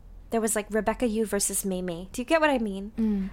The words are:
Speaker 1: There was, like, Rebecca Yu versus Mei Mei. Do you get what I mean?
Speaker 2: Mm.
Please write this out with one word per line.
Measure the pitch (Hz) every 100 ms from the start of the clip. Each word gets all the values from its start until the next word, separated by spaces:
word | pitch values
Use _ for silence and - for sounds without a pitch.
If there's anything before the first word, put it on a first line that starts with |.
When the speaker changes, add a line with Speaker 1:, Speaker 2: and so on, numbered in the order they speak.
| - - -
Speaker 1:
There | 226
was, | 220
like, | 220 208
Rebecca | 214 202 214 247
Yu | 214
versus | 214 202 - 196
Mei | 196 185
Mei. | 180 165 185
Do | -
you | 247
get | 320
what | 311
I | 269
mean? | 220 196 202 226
Speaker 2:
Mm. | 220 208 190